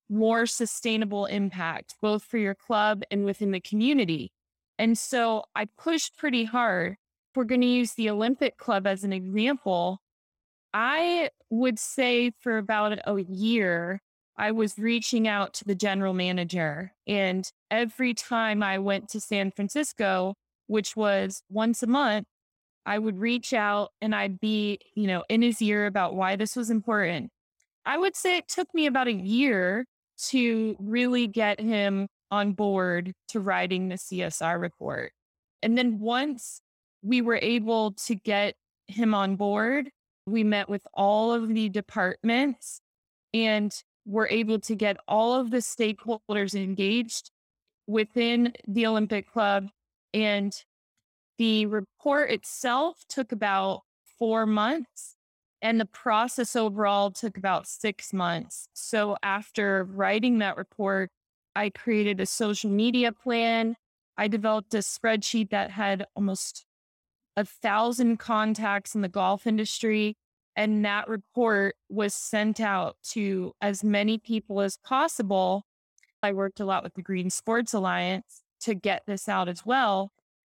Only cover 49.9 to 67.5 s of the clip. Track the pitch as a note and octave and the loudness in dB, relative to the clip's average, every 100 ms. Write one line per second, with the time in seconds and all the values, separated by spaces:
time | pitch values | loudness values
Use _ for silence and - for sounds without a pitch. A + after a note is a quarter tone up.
49.9 | _ _ G#3+ G#3+ G3+ G3+ - - _ _ | _ _ -2 0 0 -2 -6 -16 _ _
50.9 | _ _ _ _ - A3+ A3 G#3+ G#3+ F#3+ | _ _ _ _ -2 2 2 2 -2 -6
51.9 | _ D4 C#4+ D4 A3 - - B3+ B3 E4 | _ 0 2 2 -2 -4 -6 -2 0 0
52.9 | - - - B3 G#3+ G#3 F#3+ F#3+ F#3+ - | -4 -10 -6 -6 -2 0 0 0 -4 -8
53.9 | _ _ _ A3+ A3+ G#3+ G#3+ G#3+ D#4+ A#3+ | _ _ _ 0 2 2 2 2 0 -6
54.9 | - - - _ _ _ _ A3 A3+ G#3+ | -14 -20 -20 _ _ _ _ 0 0 0
55.9 | - B3 G#3+ B3 - A#3 A#3+ A3 G3+ G3+ | -4 0 2 2 -2 -2 0 0 2 2
56.9 | G3+ G3+ F#3+ A3+ F#3+ F#2+ E2+ - - A2 | 2 0 -2 -8 -4 -2 -2 -2 -6 -4
57.9 | G2 - F#2+ F2 A#2 - - - - - | -4 -6 -2 -2 -2 -6 -14 -16 -14 -4
58.9 | A3 G#3 G3 G3+ G3 G#3 - G3+ G3 F#3 | 0 0 -2 -2 -4 -4 -2 2 2 -2
59.9 | F#3+ F#3+ G#3+ B3 A#3 G3+ - F#3+ - G3 | -2 0 2 4 2 2 -2 -10 -4 -2
60.9 | G3 F#3 - _ _ _ G3+ G#3 - A#3+ | 0 -2 -8 _ _ _ -4 -2 -4 0
61.9 | G#3+ G#3 F#3+ G3 - G#3+ G#3 G#3+ G3+ A#3 | 2 2 0 -2 -2 -2 -2 0 2 2
62.9 | B3 A#3+ A3 B3+ A#3 A#3 A3+ A3+ A#3 _ | 2 0 -2 -2 0 2 2 0 -4 _
63.9 | _ _ - G#3+ G#3+ A3 G#3+ G#3 G#3+ F#3+ | _ _ -4 -2 0 0 0 0 -4 -4
64.9 | - A3+ A3 - A#3 G#3 G3+ G3 F#3+ G3+ | -2 0 0 0 -2 0 -2 -2 -2 -2
65.9 | F#3+ G3 - G3+ F#3+ - - - _ _ | -2 -4 -4 -2 -2 -6 -12 -20 _ _
66.9 | _ _ _ _ - G#3 | _ _ _ _ -6 -6